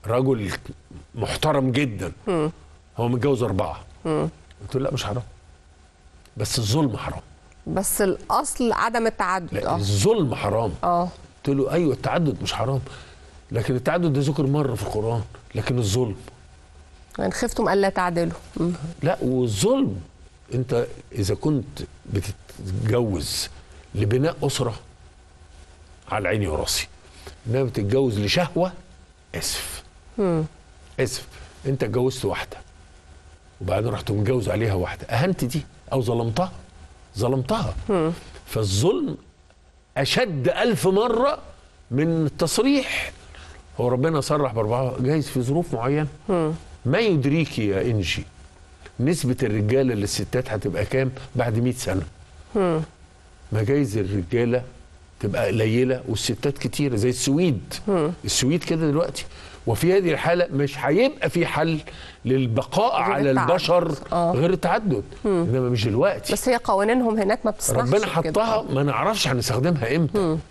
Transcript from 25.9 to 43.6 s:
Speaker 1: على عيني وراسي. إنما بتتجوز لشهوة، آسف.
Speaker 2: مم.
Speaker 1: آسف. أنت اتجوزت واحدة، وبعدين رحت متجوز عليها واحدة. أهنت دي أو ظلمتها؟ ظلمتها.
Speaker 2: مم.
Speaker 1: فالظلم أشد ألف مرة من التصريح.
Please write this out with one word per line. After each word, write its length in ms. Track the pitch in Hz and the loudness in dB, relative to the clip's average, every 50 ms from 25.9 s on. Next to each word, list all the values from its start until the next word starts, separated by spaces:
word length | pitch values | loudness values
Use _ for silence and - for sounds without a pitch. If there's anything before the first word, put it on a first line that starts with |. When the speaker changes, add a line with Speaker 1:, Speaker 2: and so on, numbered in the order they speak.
| - - - - | -20 -20 -10 -6
Speaker 1:
على 160 | 95 107 101 | -4 -2 0
عيني 200 | - 107 110 101 | 0 0 0 0
وراسي. 400 | 87 76 76 - - - - - - - - - - - - - - - - - | 0 -2 -2 -2 -2 -2 -4 -4 -6 -12 -20 -20 -20 -20 -20 -20 -20 -20 -14 -6
إنما 160 | 113 113 131 135 | -2 0 0 0
بتتجوز 560 | 120 101 117 101 101 123 135 139 127 107 101 | 0 -2 -2 -2 2 2 2 2 2 0 0
لشهوة، 520 | 101 101 - 175 180 170 - 160 175 185 - - - - - - - - - - - - - | 0 0 2 0 0 0 0 -2 -2 -2 -2 -10 -18 -20 -20 -20 -20 -20 -20 -20 -20 -12 -10
آسف. 480 | 170 - - - - - - - - - - - - - - - | -8 -6 -6 -6 -6 -8 -10 -12 -14 -16 -20 -20 -20 -20 -14 -4
Speaker 2:
مم. 260 | - 208 185 170 160 156 151 - - - - - - - - - - | -2 0 2 2 0 0 -4 -8 -18 -20 -20 -20 -20 -20 -12 -4 -2
Speaker 1:
آسف. 280 | 135 110 - - - - - - - - - - - | -2 -2 -2 -8 -12 -14 -18 -20 -20 -20 -20 -8 -4
أنت 180 | 139 139 131 131 | -4 -2 -2 -2
اتجوزت 420 | 110 110 127 123 131 131 - - | 0 0 2 0 0 0 -2 -2
واحدة، 320 | 101 85 - - - - - - - - - - - - - - - - - - - - - - - - - | -2 -2 -4 -6 -10 -12 -18 -18 -20 -20 -20 -20 -20 -20 -20 -20 -20 -20 -20 -20 -20 -20 -20 -20 -20 -16 -8
وبعدين 280 | - 92 92 101 110 120 | -4 -2 0 0 0 -2
رحت 220 | 110 104 - - | -4 -4 -2 -2
متجوز 380 | 98 107 104 113 131 127 104 - | 0 0 2 2 2 0 0 0
عليها 240 | 92 104 113 110 95 | 0 0 0 0 0
واحدة. 340 | 90 90 76 - - - | 0 -2 -4 -6 -10 -8
أهنت 360 | - - 113 151 190 180 - 127 | -2 0 0 2 2 0 0 -2
دي 160 | 120 131 160 135 - - - - - - | -2 -2 -4 -6 -6 -18 -20 -10 -2 -2
أو 80 | 135 | 0
ظلمتها؟ 500 | 120 113 117 117 117 117 107 165 180 185 - - - - - - - - - - - - - | 0 0 0 0 0 0 0 0 -2 -2 -4 -14 -18 -20 -20 -20 -20 -20 -20 -20 -20 -14 -6
ظلمتها. 560 | 98 110 120 135 135 127 - 214 226 196 - - - - - | -2 0 0 0 0 0 0 -2 -2 0 -2 -4 -6 -4 -2
Speaker 2:
مم. 220 | 202 180 156 160 170 - - - - - - | 0 2 2 0 -2 -4 -10 -18 -20 -20 -16
Speaker 1:
فالظلم 720 | - - 113 110 98 95 98 127 180 247 370 302 240 151 - - - _ _ - _ - _ _ - _ - _ _ _ | -6 -4 -2 -2 0 0 2 2 2 2 0 -2 -4 -6 -8 -12 -20 _ _ -20 _ -20 _ _ -20 _ -20 _ _ _
أشد 500 | - 143 - - 208 254 214 165 139 120 | -2 -2 0 2 0 0 0 0 0 0
ألف 400 | 175 156 170 214 240 214 - - | 0 2 4 2 2 2 4 4
مرة 500 | 185 185 202 226 247 226 226 254 277 - - - - - - - - - - - - | 4 4 4 4 4 4 4 4 2 2 -2 -8 -18 -20 -20 -20 -20 -20 -20 -10 -4
من 340 | 120 131 156 165 165 165 160 | 0 2 2 4 4 2 2
التصريح. 840 | 143 - - 175 156 - - 226 269 285 277 254 - - - - - - - - - - - - - - - | 0 2 0 0 2 2 4 4 4 4 4 2 -2 -6 -6 -6 -8 -12 -16 -20 -20 -20 -20 -20 -20 -20 -20